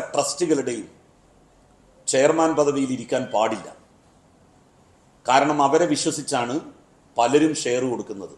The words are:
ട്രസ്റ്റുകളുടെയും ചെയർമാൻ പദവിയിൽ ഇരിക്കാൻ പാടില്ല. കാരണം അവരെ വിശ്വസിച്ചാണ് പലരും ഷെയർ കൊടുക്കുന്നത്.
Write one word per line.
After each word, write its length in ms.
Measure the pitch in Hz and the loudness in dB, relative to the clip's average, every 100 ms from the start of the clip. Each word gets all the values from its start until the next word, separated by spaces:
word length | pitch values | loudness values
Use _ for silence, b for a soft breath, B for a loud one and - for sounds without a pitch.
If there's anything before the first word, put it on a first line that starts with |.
| - | -2
ട്രസ്റ്റുകളുടെയും 840 | 143 139 - 170 147 127 117 90 - _ _ _ _ _ _ _ _ _ _ - | -2 -2 -2 -2 0 -2 -6 -10 -18 _ _ _ _ _ _ _ _ _ _ -2
ചെയർമാൻ 420 | 135 143 160 165 | 2 4 4 2
പദവിയിൽ 380 | 147 147 139 131 | 2 0 0 -2
ഇരിക്കാൻ 300 | 123 117 127 | -4 -4 -4
പാടില്ല. 440 | 113 104 113 107 - - _ _ _ _ _ _ _ _ _ _ _ _ _ _ - | -2 0 0 -2 -10 -20 _ _ _ _ _ _ _ _ _ _ _ _ _ _ 2
കാരണം 320 | 131 143 147 | 4 4 2
അവരെ 260 | 139 156 170 | 2 4 2
വിശ്വസിച്ചാണ് 680 | 147 165 147 135 135 120 147 - - _ _ _ - | 0 -2 -4 -4 -4 -4 -6 -8 -20 _ _ _ 0
പലരും 360 | 120 147 156 | 4 4 4
ഷെയർ 280 | 147 123 123 | 0 -2 -2
കൊടുക്കുന്നത്. 500 | 127 110 104 98 87 | -2 -4 -8 -12 -14